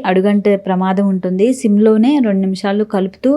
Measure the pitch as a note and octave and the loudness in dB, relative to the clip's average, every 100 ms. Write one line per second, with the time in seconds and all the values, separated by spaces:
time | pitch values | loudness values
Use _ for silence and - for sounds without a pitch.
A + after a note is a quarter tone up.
0 | G3+ F#3 G3 G#3 G#3 G3 G3 F#3 F#3 F#3+ | 0 0 2 0 0 0 -2 -2 0 0
1 | G3+ F#3 F#3 F#3 A3+ C4 A3 G3+ G#3+ A3 | 0 -2 -2 0 0 0 0 2 4 4
2 | A#3+ D4 A3+ F#3+ F#3+ F#3 G3+ G3+ G#3+ G3+ | 2 2 0 0 -2 -4 -4 -4 -2 -2
3 | F#3+ - B3+ | -4 -2 -2